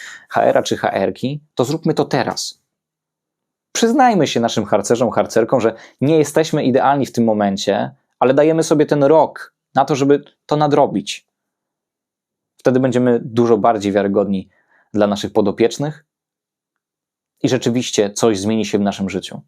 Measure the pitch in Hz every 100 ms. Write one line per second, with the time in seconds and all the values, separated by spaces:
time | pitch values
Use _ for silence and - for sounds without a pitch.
0 | - - _ 113 120 131 127 120 107 101
1 | 95 95 127 147 _ - 123 156 160 151
2 | 139 139 110 - - - _ _ _ _
3 | _ _ _ _ _ _ _ - 226 269
4 | 254 202 139 123 117 - 104 104 98 120
5 | 117 104 95 - 143 131 110 - - -
6 | 139 160 147 160 160 151 127 123 131 143
7 | 120 - 113 104 101 98 - 104 131 -
8 | _ - 127 139 151 160 160 156 147 147
9 | 143 160 131 - - _ _ 127 139 139
10 | 139 143 - _ - 151 151 147 123 98
11 | - - _ _ _ _ _ _ _ _
12 | _ _ _ _ _ _ 139 127 131 120
13 | 123 117 123 113 117 110 113 110 101 101
14 | 98 98 101 98 - _ _ _ _ 104
15 | 104 101 101 110 101 92 113 - 147 151
16 | _ _ _ _ _ _ _ _ _ _
17 | _ _ _ _ 127 120 123 120 120 -
18 | 101 101 117 98 101 110 104 104 101 98
19 | 98 92 - -